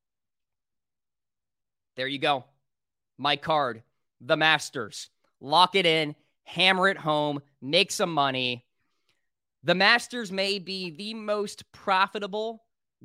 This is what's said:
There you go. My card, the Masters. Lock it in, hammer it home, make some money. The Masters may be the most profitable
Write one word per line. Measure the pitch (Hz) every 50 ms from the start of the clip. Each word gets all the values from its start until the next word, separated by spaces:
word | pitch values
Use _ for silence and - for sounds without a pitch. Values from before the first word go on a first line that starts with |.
| _ _ _ _ _ _ _ _ _ _ _ _ _ _ _ _ _ _ _ _ _ _ _ _ _ _ _ _ _ _ _ _ _ _ _ _ _ _ _
There | 127 127
you | 135 143 135
go. | 151 151 143 127 - _ _ _ _ _ _ _ _ _ _ _ _ _ _
My | - 131 147 147
card, | 143 - 160 160 147 139 123 110 110 - _ _ _ _ _ _ _
the | 123 131 160
Masters. | 151 156 160 156 147 - - - 135 107 101 - - - - _ _ _ _ _ _
Lock | - 135 147 170 180 180 -
it | 196 175
in, | 165 160 160 151 147 147 - _ _ _ _ _
hammer | - - 165 185 190 190 185 185
it | 196 190
home, | 147 147 156 151 151 147 147 143 143 - _ _ _
make | 127 135 160 185 196 -
some | - - 196 170
money. | 165 147 139 135 131 131 127 123 123 120 - _ _ _ _ _ _ _ _ _ _ _ _ _ _ _ _ _ _ _ -
The | 156 175
Masters | 185 196 214 240 233 - - 240 247 226 175
may | 190 196 196 196 202
be | 202 165 180 190 190 185 175
the | 151 160 208 214 226
most | 226 214 208 208 208 208 208 - - - _
profitable | - - - 202 190 185 196 196 - 214 202 196 196 214 220 226 226 - _ _ _ _ _ _ _ _ 131